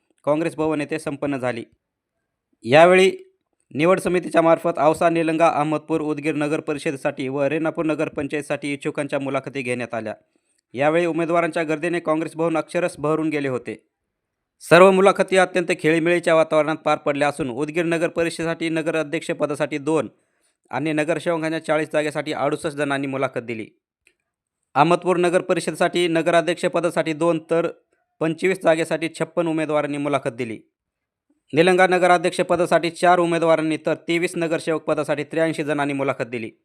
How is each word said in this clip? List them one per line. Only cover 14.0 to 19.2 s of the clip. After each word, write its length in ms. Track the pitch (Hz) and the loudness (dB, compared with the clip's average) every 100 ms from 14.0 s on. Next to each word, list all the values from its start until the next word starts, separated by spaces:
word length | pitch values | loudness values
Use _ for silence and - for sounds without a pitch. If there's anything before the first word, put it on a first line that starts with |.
| _ _ _ _ _ _ - | _ _ _ _ _ _ 4
सर्व 220 | 165 190 | 6 8
मुलाखती 460 | 190 196 185 185 190 | 6 4 2 2 2
अत्यंत 340 | 180 185 175 180 | 2 0 -2 -2
खेळीमेळीच्या 560 | - 170 165 175 170 160 | 0 0 2 0 2 2
वातावरणात 400 | 156 156 151 151 | 4 2 0 -2
पार 220 | 156 151 | -2 -2
पडल्या 300 | - 143 143 | -2 0 -2
असून 220 | 139 139 | -2 -6
उदगीर 360 | 117 151 156 170 | -6 -6 -4 -2
नगर 220 | 170 165 | -2 -2
परिषदेसाठी 640 | - 170 160 165 165 165 | -2 -4 -2 -6 -4 -4
नगराध्यक्षपदासाठी 1080 | 160 156 160 147 160 | -2 -2 -4 -4 -6